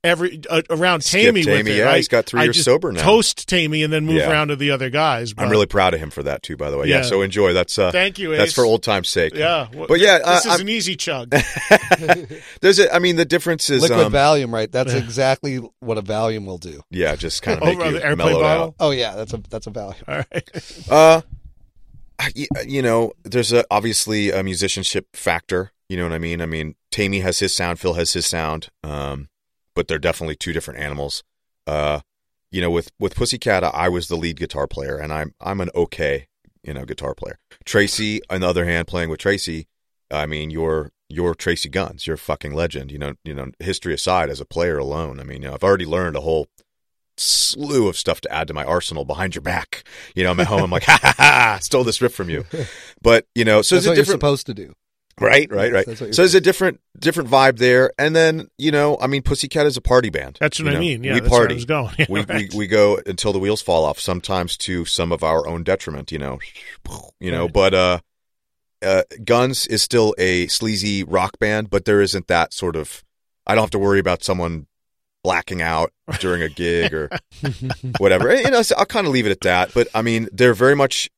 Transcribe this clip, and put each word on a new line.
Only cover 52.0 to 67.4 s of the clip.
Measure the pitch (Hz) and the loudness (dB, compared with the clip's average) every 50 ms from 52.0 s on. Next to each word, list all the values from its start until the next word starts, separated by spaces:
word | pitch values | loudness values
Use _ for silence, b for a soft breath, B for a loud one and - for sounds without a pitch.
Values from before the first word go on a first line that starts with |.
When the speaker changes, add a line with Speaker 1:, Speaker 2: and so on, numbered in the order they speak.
Speaker 2:
riff | 123 120 - | 0 -2 -2
from | - 95 85 | -2 -6 -6
you." | 80 76 - - | -6 -6 -6 -8
Speaker 3:
<laughs> | - 165 135 B B B B B B B _ | -8 -8 -8 B B B B B B B _
Speaker 2:
But, | - 117 113 - _ _ | 6 6 6 4 _ _
you | 117 117 | 0 2
know, | 110 107 107 107 | 6 6 6 6
so | - 185 | 6 2
Speaker 3:
That's | 180 | 4
Speaker 2:
it's | 175 | 4
a | 165 | 4
Speaker 3:
what | 165 | 4
you're | 156 147 | 4 4
Speaker 2:
different | 139 196 - | 4 2 0
Speaker 3:
supposed | - 147 143 135 - | 2 0 0 0 -4
to | - 117 | -10 -12
do. | 98 92 71 80 _ _ _ _ _ _ _ _ - | -12 -14 -18 -20 _ _ _ _ _ _ _ _ -6
Speaker 2:
Right, | - 110 120 143 151 - | 0 4 4 4 4 4
right, | - - 101 120 120 | 0 0 0 2 2
right. | 95 95 | 2 0
Speaker 3:
That's | - 113 110 | 0 -4 -10
what | 127 | -8
you're | 104 113 | -4 4
Speaker 2:
So | - 180 | 4 4
it's | 185 170 | 6 6
a | |
Speaker 3:
supposed | |
to | 190 | 6
do. | 147 | 6
Speaker 2:
different, | 175 185 - 190 185 - _ _ _ _ - | 4 2 2 0 -2 -2 _ _ _ _ -4
different | 104 151 165 170 147 117 | -2 -2 -2 -2 0 4
vibe | 127 135 135 135 127 | 6 6 6 6 4
there. | 110 123 127 123 127 131 - - | 4 4 6 6 6 4 2 0
And | - 139 151 160 | 0 -2 2 4
then, | 160 165 160 160 160 - _ _ - | 4 4 4 2 -2 -8 _ _ -2
you | 139 156 | -2 0
know, | 147 147 147 147 147 - | 2 4 2 2 0 0
I | 110 | -2
mean, | 131 139 139 131 | -2 -2 0 0
Pussycat | - 147 131 - 135 - 160 147 | 0 -2 -2 -4 -4 0 2 2
is | 147 127 | 2 0
a | 123 | 0
party | - - 123 127 123 107 | 0 4 4 4 4 2
band. | 78 76 67 65 67 - | -4 -6 -8 -8 -8 -4
Speaker 1:
That's | 151 151 - - | -4 -2 -2 -2
what | - | -2
Speaker 2:
You | 147 | -2
Speaker 1:
I | 143 | -2
Speaker 2:
know, | - | 0
Speaker 1:
mean. | 175 170 135 110 113 | -2 -2 -4 -4 -4
Yeah, | 135 135 | -2 -2
Speaker 2:
we | 120 | 0
Speaker 1:
that's | - - | 4 6
where | 123 120 | 6 6
I | 117 | 6
Speaker 2:
party. | - 120 | 4 2
Speaker 1:
was | 120 120 | -4 -4
going. | 123 156 147 127 107 - | -4 -4 -4 -4 -6 -2
<laughs> | - | -2
Yeah, | 156 - | -2 0
Speaker 2:
We, | 180 208 | 0 -4
Speaker 1:
right. | 208 196 180 147 104 98 - | -4 -2 -4 -4 -4 -4 -4
Speaker 2:
we, | 104 | -4
we | 107 | -2
go | 92 107 107 104 104 101 - - | 2 4 6 6 6 4 0 -2
until | 98 95 - - 107 98 | -6 -8 -4 -2 -2 -2
the | 98 | 0
wheels | 95 101 107 107 | 0 0 -2 -2
fall | - - 87 80 78 | 0 0 2 2 2
off, | 73 73 - | 2 -2 -4
sometimes | - - 90 90 - - 98 92 90 87 - - | -4 -4 -4 -4 -4 -4 -4 -4 -2 -4 -6 -8
to | - - 92 87 85 | -6 -6 -4 -6 -4
some | - - - 87 85 | -4 -2 -2 -2 -2
of | 85 80 - | -2 -2 0
our | 80 80 80 76 | 0 0 0 0
own | 78 85 85 85 | -2 -6 -6 -2
detriment, | 85 95 95 - - 76 69 69 - | -2 -2 -2 -2 -10 -10 -10 -12 -10
you | 80 76 | -8 -8
know, | 69 69 65 69 B B B B B B B B _ - - - - - _ _ | -8 -8 -8 -10 B B B B B B B B _ -14 -14 -14 -18 -20 _ _
you | - 90 | -8 -6
know, | 85 82 | -4 -2